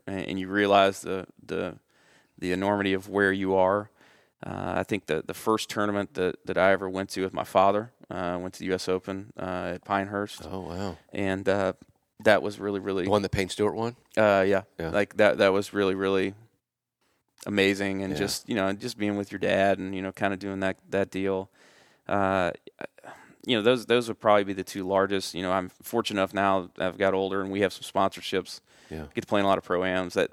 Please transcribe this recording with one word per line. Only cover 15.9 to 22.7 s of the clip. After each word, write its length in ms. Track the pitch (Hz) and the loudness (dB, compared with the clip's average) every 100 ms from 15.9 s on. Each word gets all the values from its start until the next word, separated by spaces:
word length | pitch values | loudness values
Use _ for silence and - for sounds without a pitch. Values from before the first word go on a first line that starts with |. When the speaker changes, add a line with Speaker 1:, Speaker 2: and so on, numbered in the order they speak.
| 95 | 2
Speaker 1:
really 380 | 95 98 95 104 113 _ _ _ _ _ _ _ _ _ - | 0 2 0 -4 -16 _ _ _ _ _ _ _ _ _ -4
amazing. 580 | 104 98 98 98 98 | 2 4 2 -2 -4
And 80 | 98 | -4
Speaker 2:
Yeah. 60 | 76 | -2
Speaker 1:
just, 300 | 98 - - | -2 -4 -4
you 60 | 120 | -2
know, 160 | 95 | 0
just 240 | 101 123 113 | -2 -8 -4
being 180 | 104 101 | -2 -2
with 160 | 101 | -4
your 80 | 98 | -4
dad 400 | 95 95 98 95 | 0 2 2 2
and, 160 | 92 95 | -2 -6
you 60 | |
know, 100 | 95 | -8
kinda 240 | - 101 95 | -4 -4 -4
doing 220 | 101 98 | -6 -4
that, 180 | 95 92 _ | -4 -4 _
that 200 | 98 98 | -2 -2
deal. 400 | 92 98 95 98 _ _ _ _ _ - | -2 -2 -2 -6 _ _ _ _ _ -6
Uh, 440 | 101 98 95 87 - - | -2 0 0 0 -4 -12